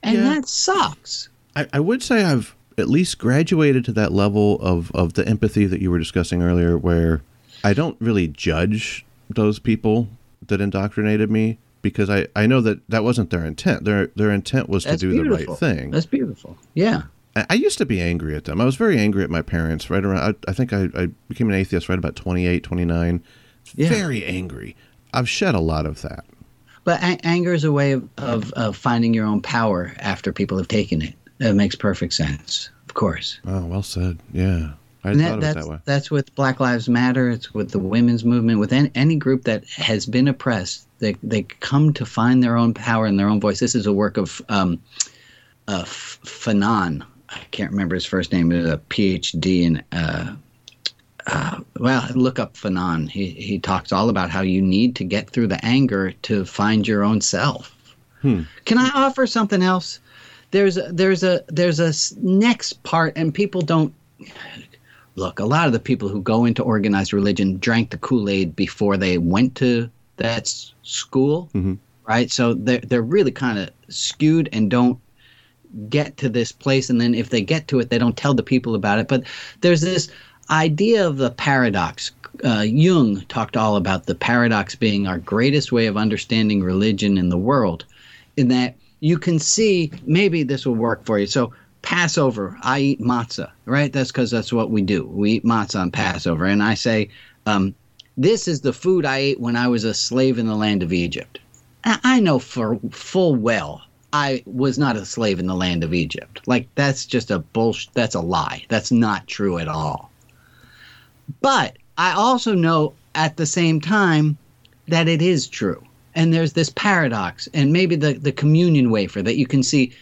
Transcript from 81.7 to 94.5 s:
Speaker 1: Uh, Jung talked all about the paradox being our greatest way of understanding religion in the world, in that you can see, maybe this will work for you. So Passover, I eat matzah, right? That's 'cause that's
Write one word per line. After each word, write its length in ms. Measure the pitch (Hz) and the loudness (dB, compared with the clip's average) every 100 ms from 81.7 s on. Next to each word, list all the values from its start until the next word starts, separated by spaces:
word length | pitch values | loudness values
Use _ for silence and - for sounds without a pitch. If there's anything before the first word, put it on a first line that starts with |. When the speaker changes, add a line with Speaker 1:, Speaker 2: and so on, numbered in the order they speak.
| 98 82 - - - - - | 2 -2 -4 -12 -14 -20 -4
Speaker 1:
Uh, 200 | 127 107 107 | -2 0 2
Jung 540 | 123 170 175 117 98 - | 4 4 6 4 0 -4
talked 300 | - 107 117 | -6 -4 0
all 200 | 110 101 | 2 2
about 300 | 92 95 - | 0 -2 -2
the 100 | 87 | -4
paradox 580 | - 120 120 110 98 | 0 2 2 0 -2
being 320 | - 110 101 98 | -2 -2 0 -2
our 120 | 87 | -4
greatest 520 | 82 104 127 147 - | -4 0 2 2 0
way 160 | 120 113 | 0 0
of 100 | 104 | 0
understanding 640 | 107 - - 113 107 104 | -2 -2 -2 0 2 0
religion 560 | 90 92 107 101 104 95 | 0 2 2 0 0 2
in 120 | 90 | 2
the 100 | 87 | 0
world, 460 | 104 139 104 82 - _ - - _ - | 2 2 0 -2 -10 _ -20 -20 _ -2
in 120 | 123 | 2
that 260 | 127 127 - _ _ | 2 0 -6 _ _
you 180 | 151 170 | 0 0
can 220 | - 160 | 2 0
see, 540 | - - 220 185 156 - - | 0 0 2 2 0 -6 0
maybe 360 | 160 202 165 | 2 4 2
this 240 | 135 135 135 | 0 -2 -2
will 80 | |
work 300 | 117 117 107 | 0 0 -2
for 160 | - 104 | -2 0
you. 60 | 101 | 0
So 240 | 139 120 - _ _ | 0 -2 -4 _ _
Passover, 760 | - 175 170 170 139 110 95 - | -4 0 0 2 0 0 -8 -6
I 180 | - 139 | -4 0
eat 200 | 139 139 | 0 0
matzah, 500 | 117 123 117 - - - | -2 -2 -4 -8 -12 -14
right? 280 | - 135 147 | -4 -2 0
That's 180 | 135 127 | -2 -4
'cause 200 | - 117 | -2 -2
that's 200 | 117 104 | -2 -2